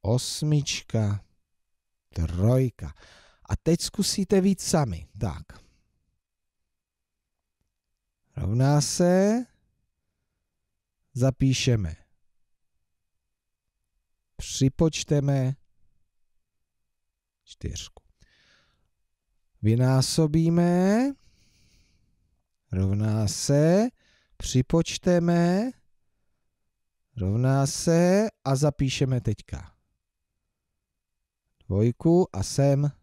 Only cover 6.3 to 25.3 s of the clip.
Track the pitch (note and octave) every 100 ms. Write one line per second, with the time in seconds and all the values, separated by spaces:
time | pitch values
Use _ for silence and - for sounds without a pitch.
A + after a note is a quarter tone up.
6.3 | _ _ _ _ _ _ _ _ _ _
7.3 | _ _ _ _ _ _ _ _ _ _
8.3 | - F2+ A#2 C3+ D3 C#3+ - F3 F3+ G3+
9.3 | A#3 B3 _ _ _ _ _ _ _ _
10.3 | _ _ _ _ _ _ _ _ B2+ C3
11.3 | C3 C3+ B2+ C3 A#2 F2 D2+ _ _ _
12.3 | _ _ _ _ _ _ _ _ _ _
13.3 | _ _ _ _ _ _ _ _ _ _
14.3 | - - - C3+ - E3 - - C#3+ C#3
15.3 | C#3 C3 C#3 _ _ _ _ _ _ _
16.3 | _ _ _ _ _ _ _ _ _ _
17.3 | _ _ - - - - - _ _ _
18.3 | _ _ _ _ _ _ _ _ _ _
19.3 | _ _ _ G#2 A#2 B2+ C3 B2 - D#3
20.3 | D#3 E3 E3+ F3 F3 F#3 G#3+ C4+ C#4 _
21.3 | _ _ _ _ _ _ _ _ _ _
22.3 | _ _ _ _ F#2 F#2+ G2+ G#2+ G#2+ G#2+
23.3 | - - C#3+ D#3 F#3 A#3+ _ _ _ _
24.3 | _ - B2+ B2+ E3 D#3+ - - F3 E3+